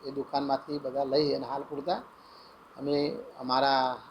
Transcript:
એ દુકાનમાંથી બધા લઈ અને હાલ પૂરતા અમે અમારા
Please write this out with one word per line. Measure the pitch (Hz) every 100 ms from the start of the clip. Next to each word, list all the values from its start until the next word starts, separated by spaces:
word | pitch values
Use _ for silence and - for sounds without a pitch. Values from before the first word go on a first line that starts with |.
| 139
એ |
દુકાનમાંથી | 139 127 143 139 135 - 147
બધા | 143 135
લઈ | 139 135 147
અને | 135 135
હાલ | 139 143
પૂરતા | 143 139 196 - - - - - - - -
અમે | 139 143 143 - - -
અમારા | 127 127 139 135 131 120 -